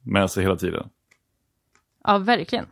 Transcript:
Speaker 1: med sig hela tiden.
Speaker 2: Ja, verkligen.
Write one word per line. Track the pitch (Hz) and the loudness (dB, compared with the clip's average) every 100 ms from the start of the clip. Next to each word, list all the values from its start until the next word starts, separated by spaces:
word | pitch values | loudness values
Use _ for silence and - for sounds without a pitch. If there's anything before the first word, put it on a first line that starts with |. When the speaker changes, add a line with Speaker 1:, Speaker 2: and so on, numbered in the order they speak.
Speaker 1:
med | - 98 95 | -2 2 2
sig | - | 2
hela | 95 92 | 0 0
tiden. | 90 82 - - _ _ _ _ _ _ _ _ _ _ | -2 -4 -8 -16 _ _ _ _ _ _ _ _ _ _
Speaker 2:
Ja, | - 202 | 0 2
verkligen. | 196 240 - 233 - | 2 0 0 -6 -6